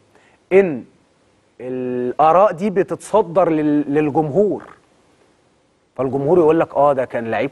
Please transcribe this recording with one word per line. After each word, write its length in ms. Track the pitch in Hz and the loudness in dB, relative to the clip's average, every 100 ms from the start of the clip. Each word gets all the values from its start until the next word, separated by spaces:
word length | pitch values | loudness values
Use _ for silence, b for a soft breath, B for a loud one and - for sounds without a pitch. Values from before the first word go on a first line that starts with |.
| _ b b b - | _ b b b 0
إن 320 | 185 190 131 - _ _ _ _ _ _ - | 2 2 -2 -12 _ _ _ _ _ _ -18
الآراء 920 | 127 127 127 123 123 117 156 170 208 | -10 -8 -6 -6 -4 0 4 4 4
دي 180 | 165 208 | 0 -4
بتتصدر 760 | 180 170 165 - 208 170 170 170 | -2 -4 -6 -2 -2 0 0 0
لل-، 460 | 156 151 147 147 | 0 0 0 0
للجمهور، 680 | 147 151 139 156 147 208 120 - - _ _ _ _ _ _ _ _ _ _ _ - | -2 -2 -2 -2 0 -2 -2 -10 -20 _ _ _ _ _ _ _ _ _ _ _ -8
فالجمهور 420 | 131 139 139 180 | -6 -4 0 2
يقول 220 | 156 165 | 4 2
لك: 140 | 156 | 0
"آه، 180 | - 143 | 2 2
ده 120 | 131 | 2
كان 260 | 123 123 113 | -4 -6 -4
لعيب 200 | 107 139 | -4 -4